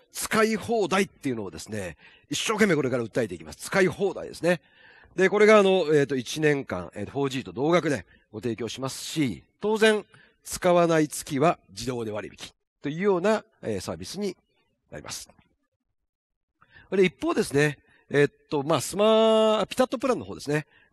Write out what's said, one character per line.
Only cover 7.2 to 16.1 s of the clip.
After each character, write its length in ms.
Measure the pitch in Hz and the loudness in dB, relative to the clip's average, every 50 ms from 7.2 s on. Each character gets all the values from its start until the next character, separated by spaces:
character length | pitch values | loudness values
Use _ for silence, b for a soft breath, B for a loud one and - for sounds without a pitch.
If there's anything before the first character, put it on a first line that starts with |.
ォ 40 | 139 | -4
ー 20 | 135 | -2
ジ 80 | 127 131 | -4 -6
ー 20 | 107 | -8
と 80 | 95 | -8
同 160 | 82 110 139 156 | -6 -4 0 0
額 200 | 175 170 143 156 | 2 2 0 0
で 140 | 135 98 - b b b b b | -2 -4 -6 b b b b b
ご 80 | - 107 | -12 -8
提 160 | - 120 110 | -6 -6 -6
供 120 | 113 117 107 | -6 -6 -8
し 120 | - 123 | -8 -8
ま 80 | 131 131 | -8 -8
す 160 | - - - | -8 -10 -12
し、 400 | - - 160 143 120 85 67 - _ _ _ | -8 -4 -2 -2 -2 -4 -8 -14 _ _ _
当 160 | - 208 220 | -4 -2 0
然、 280 | 214 214 220 214 208 - b b b b b b b | 4 4 4 4 2 -2 b b b b b b b
使 300 | _ - - - - 180 | _ -14 -8 -2 2 4
わ 140 | 175 175 170 | 4 4 4
な 120 | 165 165 160 | 4 4 2
い 100 | 156 135 | 0 0
月 300 | - - - - 151 127 | -4 -8 -10 -6 -2 0
は 200 | 147 170 - - _ _ | 2 0 0 -2 _ _
自 160 | 95 95 117 | -16 -12 -8
動 180 | 127 127 120 113 | -8 -6 -6 -6
で 60 | 110 | -8
割 200 | 104 104 90 67 | -8 -8 -10 -12
引 180 | - - - - - _ _ _ _ _ | -14 -18 -20 -20 -20 _ _ _ _ _
と 60 | - 139 | -10 -8
い 80 | 151 | -6
う 40 | 165 | -2
よ 160 | 196 208 190 | 0 0 2
う 40 | 170 | 2
な、 240 | 175 214 220 208 - _ _ _ | 2 2 0 0 -2 _ _ _
え 160 | - 113 104 92 | -8 -6 -6 -6
ー、 20 | |
サ 120 | - - | -6 -8
ー 40 | 90 | -10
ビ 80 | 80 92 | -10 -10
ス 160 | - - 190 | -12 -10 -8
に 160 | 208 190 - - _ _ _ _ _ _ _ _ _ _ | -8 -8 -8 -10 _ _ _ _ _ _ _ _ _ _
な 80 | - - | -18 -16
り 60 | - | -14
ま 60 | - | -14
す。 180 | - - - - _ _ _ _ _ _ _ _ _ _ _ _ _ _ _ _ | -14 -14 -14 -18 _ _ _ _ _ _ _ _ _ _ _ _ _ _ _ _